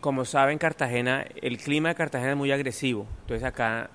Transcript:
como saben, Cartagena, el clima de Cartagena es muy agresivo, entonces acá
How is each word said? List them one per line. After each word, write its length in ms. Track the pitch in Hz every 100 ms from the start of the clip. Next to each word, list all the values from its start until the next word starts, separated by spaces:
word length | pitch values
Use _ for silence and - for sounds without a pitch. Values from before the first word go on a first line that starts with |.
como 260 | 143 135 123
saben, 320 | 143 135 151
Cartagena, 640 | 165 156 131 120 123 131 - -
el 160 | 127 120
clima 320 | - 147 160
de 60 |
Cartagena 380 | 170 160 131 127
es 40 | 143
muy 160 | 139
agresivo, 540 | 139 135 113 135 110 107 -
entonces 220 | - 117
acá 440 | 127 - 117 113 107